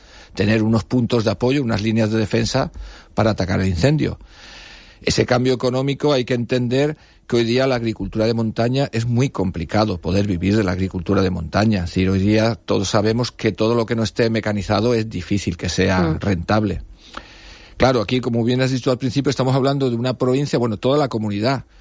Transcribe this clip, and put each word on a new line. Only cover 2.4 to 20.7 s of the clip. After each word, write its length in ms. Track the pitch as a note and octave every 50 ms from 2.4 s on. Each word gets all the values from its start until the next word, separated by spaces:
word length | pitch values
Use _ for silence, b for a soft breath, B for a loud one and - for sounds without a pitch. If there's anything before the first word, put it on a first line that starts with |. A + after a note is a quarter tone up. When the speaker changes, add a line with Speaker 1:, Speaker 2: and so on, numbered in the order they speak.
| A2+ - - C3 D3 E3 - B B B B B B B B
Speaker 1:
para 180 | - G#2+ A2
atacar 300 | G2+ - F#2+ F2+ G2 G2
el 60 | F#2+ F#2+
incendio. 500 | F2+ E2 E2+ C3+ D#3 D3 G#2+ F2+ F2 - B B B B B B B B B B B B B B B B
Ese 240 | B - - - A2+
cambio 280 | - B2+ B2 B2 B2+ B2+
económico 580 | A#2+ - B2+ A#2+ C3 C3+ C#3 C#3 C3 - D3
hay 140 | D3 C3 A#2+
que 80 | - B2+
entender 640 | A#2+ A#2+ - B2+ B2+ B2 A#2 B2+ C3 C#3+ D3+ D#3 b b b b b b
que 120 | - - A#2+
hoy 80 | A#2
día 200 | A2 A#2 B2+ C3+
la 100 | C3+ B2+
agricultura 500 | A#2+ A#2 A2+ G#2+ - G2 F#2 - A2 A2
de 80 | A2+ A#2
montaña 560 | A#2 A2+ A2 - - A#2 B2 B2+ C3+ C#3 -
es 140 | - A2+ A2+
muy 240 | A#2+ A#2+ A#2 C3+ C3
complicado 680 | - - F#2 F#2 E2+ E2 D#2+ C#2+ - G#2 A2 G#2+ F#2 E2+
poder 260 | - E2+ F2+ G2+ G2+ G2+
vivir 300 | F#2+ E2+ F#2 F#2+ G2+ A2
de 60 | G2+
la 80 | F2+ F2+
agricultura 480 | F#2 F#2+ F#2+ - F2+ E2 - G2 G2
de 80 | G2 F#2+
montaña. 560 | F2+ F2 D#2+ D2+ - F#2+ G#2+ A2+ G#2+ F#2+ F2
Es 60 | F2
decir, 180 | - F#2 F#2 F#2+
hoy 100 | G2 F#2+
día 360 | F#2+ G#2 G#2+ A2 A2 A2+ A2+
todos 340 | - _ - G2+ G#2 G2 -
sabemos 420 | - G#2+ G2+ A2 A2+ A#2+ B2 -
que 220 | - - - A2+ F#2+
todo 220 | - A2 A2 A#2
lo 100 | A#2+ A2+
que 100 | F#2+ A#2+
no 80 | A2+ A2
esté 260 | G2+ - - A#2+ A2+
mecanizado 640 | A2+ A2 G2+ G#2+ G2+ G#2 F2+ - G#2+ G2 G#2+ B2 B2
es 160 | A2+ A2 A2+
difícil 460 | - F2 F2 - G2+ G2 - - E2+
que 140 | - - F2+
sea 320 | - - F#2 F#2 F#2 F#2
Speaker 2:
Mm. 180 | F2+ E2 E2 E2+
Speaker 1:
rentable. 640 | - G2 G2 E2 E2 - G#2 A2 G#2+ G2 E2 - - - B B B B B B B B B B B B B B B B B
Claro, 260 | B A#2+ B2+ C3+ A#2
aquí, 200 | G2+ - B2+ B2+
como 220 | A2+ B2 A#2 A#2 A2+
bien 180 | A#2 B2 B2+
has 100 | C3 B2+
dicho 200 | C3 B2 - C#3
al 60 | B2+ A2+
principio, 320 | C3+ B2+ G#2 C#3 C3 D3
estamos 240 | C3 - B2+ C3 B2+
hablando 340 | C3+ C3 C#3 C#3+ C#3 C3+ B2+
de 60 | A#2
una 220 | A#2 B2 B2+ A#2+ -
provincia, 420 | C3 B2+ B2+ C3+ D3 C#3 - C3+
bueno, 180 | A#2+ A2+